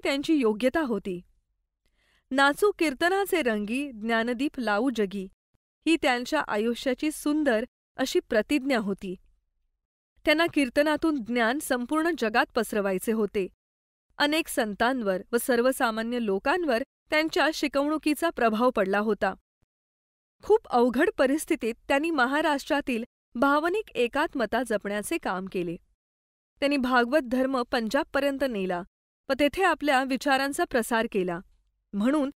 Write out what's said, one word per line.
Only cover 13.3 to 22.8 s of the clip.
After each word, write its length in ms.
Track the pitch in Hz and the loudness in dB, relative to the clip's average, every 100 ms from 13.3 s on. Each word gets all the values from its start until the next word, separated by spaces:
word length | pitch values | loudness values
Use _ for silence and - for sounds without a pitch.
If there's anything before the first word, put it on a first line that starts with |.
| 208 185 _ _ _ _ _ _ - | -2 -6 _ _ _ _ _ _ -2
अनेक 300 | 294 311 - | 0 0 -2
संतांवर 760 | - 220 196 233 269 202 185 - | -4 -4 0 0 0 -2 -2 -2
व 40 | 240 | -4
सर्वसामान्य 840 | - 240 254 262 240 220 226 240 | 0 2 2 2 -2 -2 -4 -4
लोकांवर 640 | 220 196 269 359 320 233 269 _ - | -2 -2 0 0 0 -2 -4 _ -2
त्यांच्या 400 | 302 320 359 294 | 0 0 2 0
शिकवणुकीचा 760 | - 311 277 294 311 302 294 330 | 0 -2 0 0 0 0 0 -2
प्रभाव 400 | - 226 220 247 | 0 0 2 0
पडला 280 | 233 190 202 | 2 0 0
होता. 360 | 214 202 196 190 _ _ _ _ _ _ _ _ _ _ | 0 0 -2 -4 _ _ _ _ _ _ _ _ _ _
खूप 240 | - 440 - | 2 2 2
अवघड 440 | 247 247 247 370 - | 2 2 2 0 2
परिस्थितीत 560 | 262 302 - 320 226 233 - | 2 2 -2 -4 -4 -6 -2
त्यांनी 220 | 277 330 | 0 0
महाराष्ट्रातील 920 | 302 247 285 320 285 - 294 | 0 2 2 0 0 0 -2